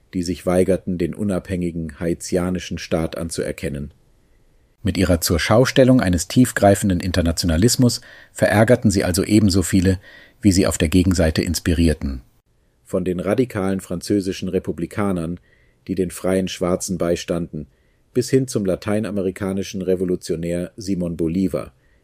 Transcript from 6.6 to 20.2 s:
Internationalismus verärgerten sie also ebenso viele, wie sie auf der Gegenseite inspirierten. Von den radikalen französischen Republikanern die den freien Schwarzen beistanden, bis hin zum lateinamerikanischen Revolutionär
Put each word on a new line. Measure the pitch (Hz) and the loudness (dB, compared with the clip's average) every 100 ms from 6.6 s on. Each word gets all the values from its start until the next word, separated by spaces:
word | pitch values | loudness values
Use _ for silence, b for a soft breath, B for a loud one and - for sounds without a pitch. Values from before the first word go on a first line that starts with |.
| 101 101 104 87 | 4 4 2 0
Internationalismus | 95 90 82 82 87 80 120 - 123 - B B B | 0 0 0 0 0 2 2 4 2 0 B B B
verärgerten | - - 101 113 120 110 | -2 2 4 4 4 4
sie | 92 | 2
also | 90 95 | 0 0
ebenso | - 107 107 95 | 4 4 4 2
viele, | - 98 92 92 B B B B | 2 2 2 0 B B B B
wie | 104 | 2
sie | 90 67 | 4 2
auf | - | 2
der | 87 | 2
Gegenseite | 92 87 82 80 - | 4 4 4 2 2
inspirierten. | - 80 - 80 82 76 71 65 - _ _ _ _ _ | -2 -2 0 2 2 2 -4 -8 -14 _ _ _ _ _
Von | - 95 | -8 -6
den | 90 90 | -4 -4
radikalen | 87 110 127 104 95 95 | -2 0 0 -2 -2 -4
französischen | - 87 - 104 95 87 92 | -6 -8 -2 -2 -2 -6 -4
Republikanern | 90 - 80 85 - 101 87 82 87 _ _ _ _ - | -4 -4 -8 -6 -4 -2 -2 -4 -8 _ _ _ _ -8
die | 95 | -4
den | 87 | -4
freien | - 92 92 92 | -4 -2 0 -2
Schwarzen | - 87 90 - 87 | -4 -2 -2 -2 -4
beistanden, | 85 87 - 87 85 76 71 _ _ _ _ | -2 -2 -2 -4 -4 -10 -14 _ _ _ _
bis | - 123 | -4 0
hin | 131 131 | 0 0
zum | 113 | -4
lateinamerikanischen | 95 85 104 104 101 101 95 92 95 98 92 98 | -2 -4 -2 -2 -2 -4 -4 -4 -4 -4 -6 -6
Revolutionär | 87 90 90 90 | -2 0 0 -4